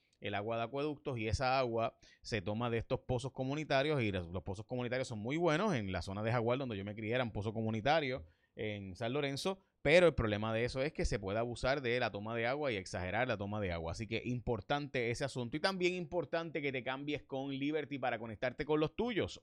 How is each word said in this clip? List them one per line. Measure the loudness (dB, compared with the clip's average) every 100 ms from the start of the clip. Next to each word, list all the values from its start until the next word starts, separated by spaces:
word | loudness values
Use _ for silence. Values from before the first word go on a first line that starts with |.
| _ -6
el | 0
agua | 0 2 0
de |
acueductos | 0 0 -2 -2 -2 0
y | 2
esa | 2 4 4
agua | 4 4 2 -2 -20 -16
se | -2 -2
toma | 0 0 0
de | 0
estos | 0 -2
pozos | 0 -2 -2
comunitarios | -4 -2 -2 2 4 4 4
y | 2
los, | 0 -2
los | -6
pozos | -4 -8 -6
comunitarios | -4 -2 -2 -2
son | -4
muy | -2 2
buenos. | 4 4 2
En | 0 0
la | -2
zona | -2 -2
de | 2
Jaguar, | 2 2 0
donde | 0 -4
yo |
me | -4 -4
crié, | 0
era | 0
un | 0
pozo | -2 -2
comunitario | -2 0 2 4 4 2 -4 -8 _ _ -6
en | -6 -4 -8 -6
San | -2
Lorenzo, | 0 -2 -2 -4 -4 _ _
pero | 6 8 8
el |
problema | 6 0 0 0
de | 0
eso | 0 -2
es | -4
que | -2
se | -2 -2
puede | -2 -2
abusar | -2 -2 0 0
de | 0 0
la | 0
toma | -2 -4
de | -2 0
agua | 0 0
y | -2
exagerar | -4 -4 -2 0 0
la | 0
toma | -2 -2
de | -2
agua. | -2 -4
Así | -6 -4
que | -4
importante | -2 -4 -2 -4 0 -2 0 -2 0
ese | -2
asunto | -4 -4 -4 -2
y |
también | -2 2 0
importante | 0 -2 -2 -2 -4 -2 -2
que | -2
te | -2
cambies | -2 -4 -2 -4
con | -4 -6 -4 -2
Liberty | 0 -2 -4 -2
para | -2 -2
conectarte | -4 -4 -4 -4
con | 0 2
los | 2 0
tuyos. | -2 0 -2 -2